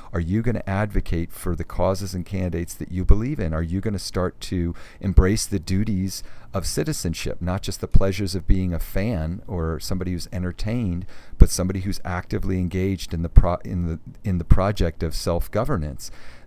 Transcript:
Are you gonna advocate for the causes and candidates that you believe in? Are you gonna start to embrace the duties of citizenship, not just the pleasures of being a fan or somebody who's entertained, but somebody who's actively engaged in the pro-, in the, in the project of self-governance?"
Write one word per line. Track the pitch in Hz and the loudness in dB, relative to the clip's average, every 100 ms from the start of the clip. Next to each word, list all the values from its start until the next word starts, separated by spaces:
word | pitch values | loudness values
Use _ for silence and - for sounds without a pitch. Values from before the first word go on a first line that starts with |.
| - | -6
Are | 87 | -4
you | 82 104 | 0 0
gonna | 117 107 - | 0 -2 -2
advocate | 98 104 98 - 85 82 | -2 0 0 0 0 -2
for | - 92 | -4 -4
the | 82 - | -4 -2
causes | - 90 95 98 92 | 0 2 0 -2 -6
and | 85 | -4
candidates | 95 92 85 87 - | -4 -2 -4 -6 -8
that | - | -6
you | 90 | 2
believe | 90 104 123 151 | 6 6 6 -2
in? | 85 | -2
Are | 80 | -2
you | 82 92 | -2 -2
gonna | 107 98 | -2 -4
start | - 95 90 - | -4 -2 -2 -4
to | - 92 85 - - - | -4 -2 -2 -4 -12 -6
embrace | 95 90 95 110 - | 4 6 6 4 -2
the | 98 | -4
duties | 78 95 107 95 98 - - - - | 0 0 0 0 -2 -6 -10 -12 -8
of | 95 - | -4 -2
citizenship, | - 156 151 87 80 - - | -2 -2 -2 -4 -4 -4 -4
not | 85 95 | -2 -2
just | - - | -4 -6
the | 92 | 8
pleasures | - 98 98 98 92 | 8 8 4 -2 0
of | - | 2
being | 95 92 | 2 2
a | 82 | -2
fan | - 98 110 92 80 90 - | -2 -2 -2 -2 -4 -6 -8
or | 87 80 78 | -6 -4 -4
somebody | - 95 90 | -4 -4 -2
who's | 87 - | -4 -6
entertained, | 92 87 - 107 123 101 87 - - - - | -6 -6 -4 -4 -2 -2 -4 -6 -10 -6 6
but | 92 | 6
somebody | - 92 98 | 8 0 -2
who's | 98 - - | -2 -4 -2
actively | 90 - 101 95 92 | -4 -4 -4 -2 0
engaged | 87 92 95 95 - | 0 0 0 -2 -4
in | 82 | -4
the | 85 | 4
pro-, | - 87 87 - | 6 6 2 -4
in | 90 82 | -4 -4
the, | 82 - - | -6 -12 -10
in | 104 87 | -4 -4
the | 82 | 4
project | - 98 104 85 - | 4 4 0 -2 -2
of | 82 | -6
self-governance?" | - 92 85 - 104 131 113 76 64 - - - - | -4 -2 -2 -2 -4 -2 -2 -4 -8 -12 -12 -12 -14